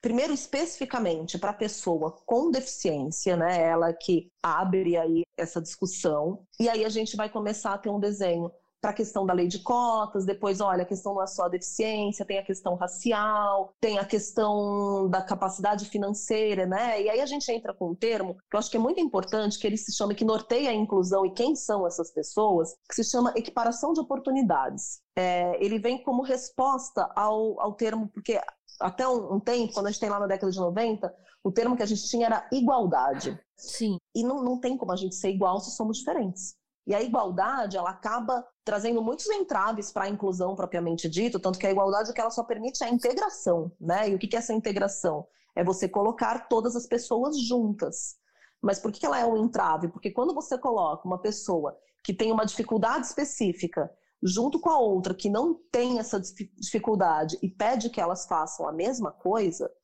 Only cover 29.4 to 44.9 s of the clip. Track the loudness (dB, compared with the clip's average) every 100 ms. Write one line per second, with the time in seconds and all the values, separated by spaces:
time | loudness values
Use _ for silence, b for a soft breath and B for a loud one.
29.4 | 0 0 0 0 -2 -2 -2 0 0 0
30.4 | 0 0 0 0 0 0 -4 -8 b b
31.4 | -2 2 2 2 0 -2 -2 0 2 2
32.4 | 0 2 4 4 4 2 2 0 -4 -8
33.4 | _ _ -12 -4 -2 -2 _ -2 0 0
34.4 | -2 -2 -2 -2 -2 -2 -2 -2 -2 2
35.4 | 2 2 -4 -4 -4 -2 -2 -2 -2 -4
36.4 | -12 -14 _ _ -4 -2 0 0 0 0
37.4 | 0 0 -2 -2 -4 -4 -4 -4 -2 -2
38.4 | -4 _ -4 -2 0 0 0 -2 -2 -2
39.4 | 0 2 0 0 -4 -4 -2 -2 -2 0
40.4 | -2 -2 -4 -2 -2 -2 -2 0 0 0
41.4 | -2 0 2 4 4 2 0 -2 -2 -2
42.4 | -4 -2 -4 -4 0 2 2 0 -2 -2
43.4 | 0 2 0 -6 -2 2 2 0 0 -2
44.4 | 0 -2 0 0 -2